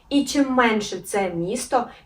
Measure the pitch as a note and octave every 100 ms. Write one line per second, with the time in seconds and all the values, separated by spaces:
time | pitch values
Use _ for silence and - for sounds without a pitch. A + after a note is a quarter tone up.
0 | - C#4+ - C#4+ C4 B3+ A#3+ G#3+ G#3 F#3+
1 | - G#3 F#3+ E3+ F3 A#3+ - C4 A#3 -